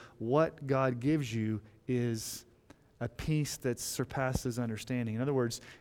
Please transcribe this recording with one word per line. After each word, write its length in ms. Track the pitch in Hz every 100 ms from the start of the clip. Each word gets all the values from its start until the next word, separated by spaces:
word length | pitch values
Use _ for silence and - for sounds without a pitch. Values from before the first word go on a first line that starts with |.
| - -
what 480 | 110 143 160 - 135
God 320 | 135 131 120
gives 340 | 135 156 127
you 260 | 110 110 110 - - -
is 560 | 123 120 110 - - - - - - _ -
a 80 | 120
peace 480 | - - 151 143 -
that 240 | 127 120
surpasses 760 | - - 127 143 131 127 131 117
understanding. 600 | 117 107 - 127 113 110
In 40 |
other 140 | 135
words, 260 | 135 120 - - -